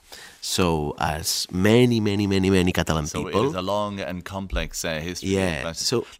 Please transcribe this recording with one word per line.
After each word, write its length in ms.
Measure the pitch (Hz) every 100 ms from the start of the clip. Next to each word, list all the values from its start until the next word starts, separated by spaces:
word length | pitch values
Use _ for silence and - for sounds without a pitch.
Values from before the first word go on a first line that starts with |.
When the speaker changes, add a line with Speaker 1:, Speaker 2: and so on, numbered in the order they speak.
| _ - - -
Speaker 1:
So 520 | - - 90 80 73 -
as 480 | 82 78 90 - -
many, 500 | 90 101 117 123 117
many, 260 | 104 101 101
many, 240 | 98 95
many 220 | 95 87
Catalan 340 | 87 82 80 76
Speaker 2:
So 180 | 90
Speaker 1:
people. 200 | - 92
Speaker 2:
it 40 | 135
is 40 |
a 80 | 92
long 380 | 95 104 104 98
and 240 | 92 90
complex, 600 | - 98 98 90 78 -
uh, 140 | 87 78
history. 300 | 85 87 95
Speaker 1:
Yeah, 320 | 95 92 76
Speaker 2:
But 140 | 82 80
Speaker 1:
so, 280 | - 120 - -